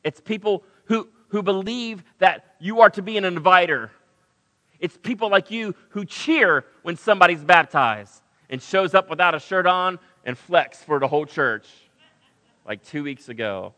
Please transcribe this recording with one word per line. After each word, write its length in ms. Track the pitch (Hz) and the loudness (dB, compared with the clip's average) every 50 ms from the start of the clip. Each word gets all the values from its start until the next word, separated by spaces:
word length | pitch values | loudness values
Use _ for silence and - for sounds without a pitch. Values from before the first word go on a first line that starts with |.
| _ | _
It's 180 | 151 143 - | -10 -10 -10
people 420 | _ - 220 208 196 214 202 175 _ _ _ _ _ | _ -10 -10 -6 -4 -4 -4 -4 _ _ _ _ _
who, 220 | - 220 226 220 _ _ _ _ | -4 -4 -4 -4 _ _ _ _
who 160 | _ - 208 190 | _ -8 -4 -2
believe 600 | 196 196 190 190 208 240 247 240 226 220 180 - _ _ _ | -2 -4 -2 -4 -6 -8 -8 -8 -10 -12 -14 -18 _ _ _
that 360 | 180 185 156 - _ _ _ _ | 0 0 0 -2 _ _ _ _
you 220 | 156 190 220 226 | -12 -6 4 6
are 80 | 226 202 | 6 6
to 100 | - 208 | 6 0
be 160 | 185 202 220 | -10 -4 -4
an 80 | 208 196 | -2 -2
inviter. 680 | 185 175 165 151 185 185 180 175 165 151 123 113 113 _ _ _ _ _ _ _ _ _ _ _ _ _ _ _ _ _ _ | -2 -4 0 2 4 4 4 4 2 -2 -4 -4 -12 _ _ _ _ _ _ _ _ _ _ _ _ _ _ _ _ _ _
It's 180 | - 170 _ | -10 -10 _
people 320 | _ - 202 247 190 226 208 | _ -10 -10 -6 -6 -2 0
like 220 | 202 190 - - | 0 0 0 -2
you 240 | 214 226 220 208 175 _ _ _ | -10 -8 -8 -8 -10 _ _ _
who 160 | _ 208 202 | _ -10 -10
cheer 600 | - - - - - 330 302 226 180 156 135 - _ _ _ _ | -10 -12 -10 -2 -2 2 2 4 4 2 0 -2 _ _ _ _
when 120 | 170 175 | -10 -10
somebody's 480 | - - 220 208 190 180 175 175 156 147 | -6 0 0 4 4 4 4 4 -2 2
baptized 800 | 151 180 170 156 - - 147 131 117 107 107 101 104 _ _ _ _ _ _ _ _ | 4 4 4 4 2 0 0 2 2 0 -4 -10 _ _ _ _ _ _ _ _ _
and 120 | 131 127 | -12 -12
shows 320 | - - - 196 190 180 190 | -8 -2 -2 0 0 4 2
up 140 | 190 185 - | 2 2 2
without 260 | 160 170 180 175 160 | -2 0 2 2 2
a 40 | 151 | -2
shirt 280 | - - 190 185 180 | -6 -4 -4 0 2
on 320 | 180 180 185 180 185 180 175 _ _ _ _ _ | 2 2 2 0 -4 -4 -6 _ _ _ _ _
and 140 | 123 123 | -12 -12
flex 440 | - _ - 175 170 143 - - - | -12 _ 0 0 0 0 0 -12 -20
for 180 | - - 151 139 | -6 -4 -2 -2
the 80 | 139 | 0
whole 180 | 127 151 151 151 | 0 0 -2 -4
church, 420 | 147 - 160 139 123 110 107 _ - - _ _ _ _ _ _ _ _ _ _ _ _ _ _ _ _ _ _ | -4 -4 -2 -2 -2 -2 -4 _ -18 -20 _ _ _ _ _ _ _ _ _ _ _ _ _ _ _ _ _ _
like 180 | - 107 101 _ | -14 -14 -14 _
two 200 | - - 147 147 | -12 -12 -10 -10
weeks 260 | 143 139 - - - | -10 -12 -14 -16 -18
ago. 440 | 120 113 113 104 98 95 98 98 _ | -12 -8 -6 -6 -6 -8 -10 -14 _